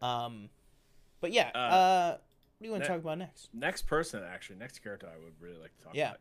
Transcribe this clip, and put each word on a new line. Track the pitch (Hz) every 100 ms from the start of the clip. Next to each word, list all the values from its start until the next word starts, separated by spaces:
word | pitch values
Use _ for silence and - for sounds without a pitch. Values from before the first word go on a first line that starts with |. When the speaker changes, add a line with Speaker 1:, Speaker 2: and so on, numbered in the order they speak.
Speaker 1:
Um, | 123 120 120 113 104 _ _ _ _ - _ _
but | 170
yeah, | 226 127 120
Speaker 2:
Uh, | 123
Speaker 1:
uh, | 185 185 185 175
what | - _ _ _ _
do | 220
you |
wanna | 208
Speaker 2:
ne-, | 147
Speaker 1:
talk | 175
about | 160 160
next? | 180 - -
Speaker 2:
next | 113 151 190 -
person, | 151 160 110
actually, | 87 92 - 95
next | 127 -
character | 104 98 92
I | 80
would | 82 78
really | 85 85
like | 82 _
to |
talk | - 139
Speaker 1:
Yeah. | 139
Speaker 2:
about | -